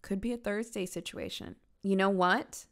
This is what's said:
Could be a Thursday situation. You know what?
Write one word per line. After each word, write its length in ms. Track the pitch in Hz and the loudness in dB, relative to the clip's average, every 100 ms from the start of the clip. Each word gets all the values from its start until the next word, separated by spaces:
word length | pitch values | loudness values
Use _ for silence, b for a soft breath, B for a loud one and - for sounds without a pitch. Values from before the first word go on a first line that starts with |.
Could 180 | - 196 | -4 -4
be 140 | 226 | -2
a 40 | 240 | -4
Thursday 480 | 208 202 233 214 185 | -2 -2 -4 -4 -6
situation. 680 | - - - - - 87 - _ _ | -6 -10 -8 -8 -8 -12 -16 _ _
You 120 | 196 190 | 2 4
know 140 | 196 | 4
what? 560 | 196 180 220 - - - | 6 4 4 0 -14 -18